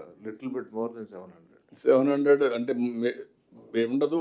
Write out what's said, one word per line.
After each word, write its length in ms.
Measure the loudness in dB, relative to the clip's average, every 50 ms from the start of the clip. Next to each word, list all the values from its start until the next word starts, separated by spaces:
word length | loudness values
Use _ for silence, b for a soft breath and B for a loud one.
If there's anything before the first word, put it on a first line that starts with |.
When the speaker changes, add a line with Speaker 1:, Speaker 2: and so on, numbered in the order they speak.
| -14 -16 -20 -14 -14 -14
Speaker 1:
little 240 | -12 -10 -10 -8 -8 -8
bit 120 | -10 -8 -8 -8
more 120 | -8 -8 -8
than 100 | -12 -16 -16 -16
సెవెన్ 180 | -18 -18 -20 -20
హండ్రెడ్. 280 | -20 _ _ _ _ _ _ -20 -2 2
Speaker 2:
సెవెన్ 240 | 4 4 4 4 2 0
హండ్రెడ్ 300 | 2 4 4 6 6 4 2 0 0
అంటే 140 | -2 -2 -2 -2 -2 -2 -2 -2
మే-, 160 | -2 -2 -4 -4 -12 -18 _ _ _ _ _ -20 -20 -6 -2 -2 0 0 0
ఉండదు, 220 | 0 0 0 2 6